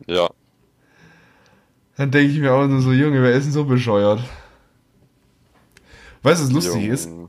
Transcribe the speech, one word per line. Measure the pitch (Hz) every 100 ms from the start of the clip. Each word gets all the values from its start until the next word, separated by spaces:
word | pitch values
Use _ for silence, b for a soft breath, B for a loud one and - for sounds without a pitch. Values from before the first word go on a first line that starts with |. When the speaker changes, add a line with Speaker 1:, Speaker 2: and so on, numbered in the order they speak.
| 73
Speaker 1:
Ja. | 87 85 - _ _ _ _ b b b b b b b b b b _ -
Speaker 2:
Dann | 139
denk | 143 143
ich | 147
mir | 139
auch | 131 139
nur | 135
so, | 131
Junge, | 131 151 135
wer | 127
ist | 127
denn | 143
so | 147
bescheuert? | 143 127 117 101 104 104 127 B B B B B _ _ _ _ _ _ _ _ _ _ b b b b
Weißt | 127 170
du, | 139
was |
lustig | 139 175 113
Speaker 1:
Junge. | 104
Speaker 2:
ist? | 127 82 82